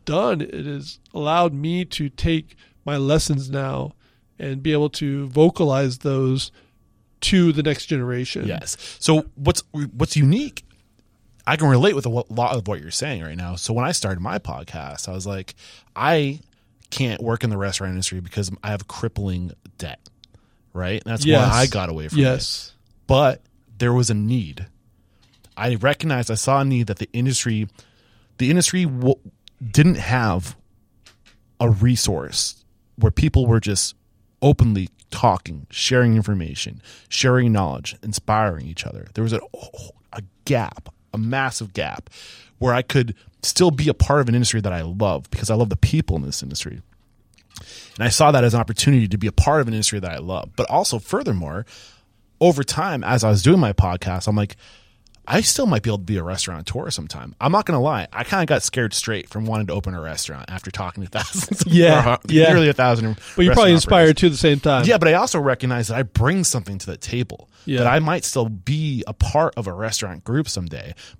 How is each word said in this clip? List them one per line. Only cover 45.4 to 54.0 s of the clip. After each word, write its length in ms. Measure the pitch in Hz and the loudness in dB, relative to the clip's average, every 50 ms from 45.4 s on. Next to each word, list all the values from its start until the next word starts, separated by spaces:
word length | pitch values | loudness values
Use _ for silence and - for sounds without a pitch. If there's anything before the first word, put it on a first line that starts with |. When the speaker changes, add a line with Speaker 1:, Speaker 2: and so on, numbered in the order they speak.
| 107 104 | -2 0
Speaker 2:
I 40 | 110 | 0
love 120 | 110 120 101 | 2 0 0
the 80 | 95 | 0
people 400 | - - - - 80 - - 90 | -2 0 0 0 0 0 0 -2
in 60 | 78 | -4
this 200 | 67 69 71 - | -4 -6 -8 -8
industry. 380 | 69 65 69 - - - 57 82 - _ _ _ _ _ _ _ _ _ _ _ _ _ - - - - - - - - - | -10 -10 -10 -10 -10 -10 -12 -16 -18 _ _ _ _ _ _ _ _ _ _ _ _ _ -20 -20 -20 -20 -20 -20 -20 -14 -6
And 80 | - 110 | -4 -2
I 40 | 120 | 0
saw 220 | - - 156 156 | 4 4 6 6
that 140 | 147 131 120 | 6 6 6
as 100 | 120 110 | 4 4
an 60 | 120 | 2
opportunity 480 | 113 - 107 - - 143 139 127 110 95 | 0 -2 -2 0 4 4 4 4 4 2
to 100 | 101 101 | 0 -2
be 80 | 104 | -2
a 60 | 101 | 0
part 280 | - - - 139 151 156 | 2 4 4 4 4 2
of 80 | 131 117 | 2 0
an 60 | 110 | -2
industry 260 | 107 104 - 107 101 | -2 -2 -2 -4 -4
that 100 | 92 87 | -6 -8
I 80 | 80 67 | -8 -8
love. 320 | 80 87 95 85 - - - | -8 -6 -6 -8 -8 -6 -4
But 140 | - - - | -4 -2 0
also, 280 | 120 165 - - 127 110 | 0 0 0 0 -4 -6
furthermore, 680 | - - 185 240 277 214 107 90 82 73 78 98 117 - - - - - _ _ _ _ _ _ _ _ _ - | -4 -4 -4 -4 -2 -2 -2 -4 -4 -6 -8 -10 -10 -12 -16 -20 -20 -20 _ _ _ _ _ _ _ _ _ 4
over 220 | 160 180 156 139 | 4 4 4 4
time, 420 | 135 - - 147 175 196 160 127 - | 0 -4 -4 -4 -4 -4 -4 -4 -2
as 200 | 92 123 117 - | 0 2 2 4
I 60 | 107 | 4
was 120 | 104 98 | 4 6
doing 180 | 90 143 180 185 | 6 6 6 6
my 140 | 143 104 98 | 6 4 4
podcast, 520 | - 101 90 90 90 | 2 2 2 0 -4